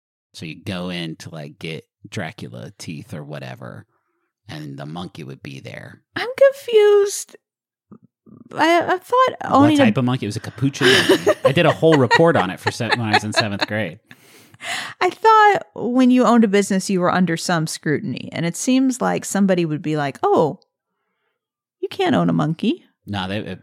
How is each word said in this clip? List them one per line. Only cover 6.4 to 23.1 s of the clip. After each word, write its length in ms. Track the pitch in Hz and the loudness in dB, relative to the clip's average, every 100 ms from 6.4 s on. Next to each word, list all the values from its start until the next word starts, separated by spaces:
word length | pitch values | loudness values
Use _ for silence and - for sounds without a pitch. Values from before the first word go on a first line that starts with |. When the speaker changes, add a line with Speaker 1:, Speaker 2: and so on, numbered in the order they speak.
| 539 539 - 440 415 415 403 - - - _ _ _ _ _ - _ _ _ - - | 2 2 0 4 6 4 2 -4 -12 -20 _ _ _ _ _ -20 _ _ _ -20 -12
Speaker 2:
I, 420 | - 320 339 - | -2 0 2 0
I 40 | 359 | -4
thought 380 | - 494 508 - - | -2 0 0 -2 0
owning 260 | 262 294 294 | 4 4 4
Speaker 1:
What 60 | |
type 120 | 247 202 | 2 2
Speaker 2:
a 40 | |
Speaker 1:
of 40 | |
monkey? 220 | 123 127 101 | 0 -2 -4
It 20 | |
was 80 | 113 | -8
a 40 | |
capuchin 480 | - - 139 - - | -10 -4 -4 2 2
monkey. 420 | - - - - 605 | 4 4 2 2 0
I 80 | - | 2
did 120 | 170 | 2
a 80 | - | 2
whole 220 | - 165 | 4 4
report 420 | 156 120 - 165 131 | 4 4 4 4 4
on 140 | 92 | 0
it 100 | 87 | -4
for 100 | - | -8
se-, 200 | - 110 | -6 -4
when 100 | 120 | -2
I 140 | 110 | 0
was 100 | 104 | 0
in 80 | 107 | 0
seventh 340 | - 101 101 - | -2 -4 -4 -4
grade. 320 | 107 98 - _ - _ - _ - - - - - | -4 -6 -8 _ -20 _ -20 _ -16 -10 -10 -10 -4
Speaker 2:
I 100 | 359 | -4
thought 560 | - 440 440 415 392 - | 2 4 6 6 4 -2
when 360 | - 240 247 254 | -8 -2 2 4
you 140 | 254 | 6
owned 200 | 214 233 | 6 6
a 40 | 226 | 6
business, 400 | 202 196 190 - | 4 2 0 0
you 100 | 185 | 0
were 100 | 175 | 2
under 240 | - 180 165 | 2 0 -2
some 300 | - 170 160 | -2 -2 -2
scrutiny, 640 | - 160 147 208 - - | -4 -4 -4 -4 -10 -10
and 120 | - 170 | -6 -6
it 100 | - | -4
seems 440 | - 262 262 247 | 0 2 2 0
like 240 | 185 175 | -2 -2
somebody 400 | - 196 196 180 | -4 0 2 2
would 180 | 165 151 | 0 -4
be 140 | 151 151 | -4 -4
like, 220 | 143 - | -4 -4
"Oh, 380 | 403 359 170 - _ _ _ _ _ _ _ _ _ _ _ _ | 0 2 2 -2 _ _ _ _ _ _ _ _ _ _ _ _
you 80 | 392 | -10
can't 260 | - 359 | -4 -2
own 140 | 240 170 | 0 0
a 20 | |
monkey." 500 | 165 151 165 208 359 _ _ | 0 -2 -2 -4 -4 _ _
Speaker 1:
No, 220 | - | -12